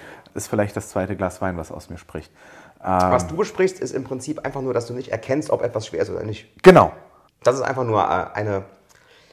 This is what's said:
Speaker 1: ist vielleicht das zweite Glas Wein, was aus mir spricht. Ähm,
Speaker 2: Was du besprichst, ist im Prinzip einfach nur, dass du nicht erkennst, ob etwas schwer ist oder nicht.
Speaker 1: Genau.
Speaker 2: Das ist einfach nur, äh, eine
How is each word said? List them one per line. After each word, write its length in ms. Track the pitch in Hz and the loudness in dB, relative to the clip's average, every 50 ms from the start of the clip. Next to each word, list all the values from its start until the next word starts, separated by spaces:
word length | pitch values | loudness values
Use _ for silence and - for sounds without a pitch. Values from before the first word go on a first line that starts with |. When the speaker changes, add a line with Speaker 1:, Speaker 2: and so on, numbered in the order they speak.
| - - - - - - | -16 -20 -20 -20 -20 -14
Speaker 1:
ist 160 | - - - - | -12 -12 -8 -2
vielleicht 260 | - 104 104 101 - | 0 0 0 0 -2
das 140 | 107 - - | -8 -8 -6
zweite 280 | - 101 92 92 101 | -4 -4 -2 -2 -4
Glas 260 | 92 98 90 - - | -4 -4 -4 -4 -4
Wein, 160 | 101 92 87 85 | -6 -4 -4 -6
was 120 | 78 - | -8 -10
aus 200 | 78 80 - - | -12 -14 -14 -14
mir 80 | 87 82 | -16 -16
spricht. 340 | - - - 82 - - _ _ - - - - - - - - | -16 -14 -14 -14 -14 -16 _ _ -20 -20 -20 -20 -20 -20 -20 -10
Ähm, 160 | - 92 92 90 92 92 | -4 0 2 2 4 4
Speaker 2:
Was 160 | - 123 87 | 4 2 0
du 100 | 85 160 | -2 -4
besprichst, 420 | 175 214 - - - 185 185 180 - | -4 -4 -2 0 0 0 0 0 -4
ist 140 | 131 - | -8 -6
im 120 | - 135 123 | -6 -6 -6
Prinzip 420 | - 131 127 - 147 147 - - | -6 -8 -8 -8 -8 -8 -6 -6
einfach 160 | 135 - 139 | -6 -6 -4
nur, 100 | 131 131 | -4 -2
dass 140 | 120 117 117 | -2 -2 -2
du 80 | - 123 | -4 -8
nicht 180 | 123 120 - | -10 -8 -6
erkennst, 380 | 110 110 - - 131 156 151 - | -8 -6 -2 -2 -2 -2 0 0
ob 100 | - - | 0 0
etwas 240 | - 101 - 123 107 | 0 -2 -4 -4 -6
schwer 140 | - 85 82 | -4 -2 -2
ist 80 | - 95 | -2 -2
oder 140 | 90 82 | -4 -6
nicht. 400 | - 107 104 - - _ _ - | -6 -6 -8 -10 -12 _ _ 6
Speaker 1:
Genau. 300 | - 185 175 143 95 76 - - - - _ _ _ _ _ _ | 10 10 10 10 8 6 2 -6 -18 -20 _ _ _ _ _ _
Speaker 2:
Das 140 | - 120 131 | 2 2 2
ist 60 | 135 | 2
einfach 220 | - - 131 131 127 | 0 -4 -2 -2 -2
nur, 160 | 113 107 101 | 0 2 2
äh, 320 | - - 82 92 82 - | 2 2 0 0 -2 -4
eine 300 | - 107 107 104 101 95 98 - - _ _ _ _ _ _ _ - - _ _ | -6 -6 -4 -2 -4 -4 -6 -10 -16 _ _ _ _ _ _ _ -20 -20 _ _